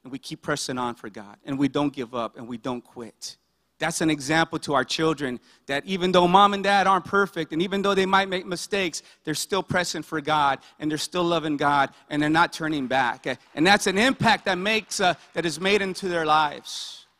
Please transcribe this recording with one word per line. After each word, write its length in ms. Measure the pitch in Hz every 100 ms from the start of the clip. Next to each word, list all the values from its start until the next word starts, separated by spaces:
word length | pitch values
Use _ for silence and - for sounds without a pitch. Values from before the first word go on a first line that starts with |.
and 80 | 131
we 80 | 127
keep 240 | - 160
pressing 340 | - 147 - 127
on 200 | 123 117
for 120 | 113
God, 280 | 101 101 104
and 140 | - 135
we 100 | 139
don't 240 | 139 147
give 220 | 139 117
up, 220 | 123 113 -
and 120 | 117
we 100 | 120
don't 240 | 135 123
quit. 540 | - - 113 _ - - _ _ _ _
That's 220 | 156 -
an 80 | 160
example 500 | 151 135 160 165 156
to 120 | -
our 120 | 139
children 540 | 127 - 160 147 139 120 _ _ -
that 180 | 139
even 260 | 190 190 185
though 160 | 180 175
mom 280 | 185 202
and 100 | 202
dad 220 | 196 202 190
aren't 180 | 190
perfect, 480 | - 202 196 170 156
and 80 | 156
even 200 | 196 196
though 120 | 196
they 120 | 190 190
might 220 | 196 196
make 180 | 185 190
mistakes, 560 | 170 - 202 180 - - _
they're 120 | -
still 280 | 151 - 196
pressing 400 | 180 185 175 170
for 180 | - 156
God, 400 | 147 151 143 135 - _
and 120 | 151
they're 80 | 151
still 260 | - 180
loving 340 | 170 170 156 143
God, 320 | 147 143 135 - _
and 120 | 147
they're 100 | 151
not 240 | 160 170
turning 320 | - 160 151 127
back. 400 | 131 120 131 147 127 _
And 120 | - 170
that's 200 | 202 202
an 120 | 190
impact 480 | 254 - 233 190 -
that 100 | 180
makes, 420 | 196 220 - -
uh, 160 | 185 160 -
that 100 | -
is 160 | 165 151
made 220 | 190 208
into 260 | 190 175 190
their 160 | 170
lives. 840 | 156 151 147 143 - - - - _